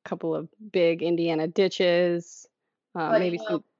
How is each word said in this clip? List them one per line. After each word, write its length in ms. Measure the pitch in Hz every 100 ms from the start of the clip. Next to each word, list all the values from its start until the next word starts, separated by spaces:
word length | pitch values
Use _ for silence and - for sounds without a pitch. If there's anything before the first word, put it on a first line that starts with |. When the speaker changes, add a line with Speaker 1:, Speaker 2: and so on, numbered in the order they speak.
Speaker 1:
a 40 | -
couple 260 | 180 165
of 140 | 156 160 _ 214
big 300 | 190 170 165
Indiana 440 | 165 170 170 160 160
ditches, 1000 | - 190 - 180 175 175 170 - - - _ _ _ _
uh, 160 | 175 160
Speaker 2:
But, 80 | 330
Speaker 1:
maybe 160 | 359 170
Speaker 2:
you 60 |
know, 60 | -
Speaker 1:
some, 160 | 311 - _